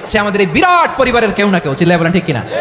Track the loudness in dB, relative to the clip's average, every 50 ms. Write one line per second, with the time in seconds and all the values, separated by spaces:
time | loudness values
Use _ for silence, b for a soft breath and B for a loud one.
0 | -6 -4 -2 -2 -2 0 0 0 0 0 2 2 2 4 4 2 2 0 0 -2
1 | 0 0 0 0 0 0 0 0 0 2 0 0 -2 -2 -2 0 2 2 2 2
2 | 2 0 0 0 0 -2 -2 -4 -4 -4 -4 0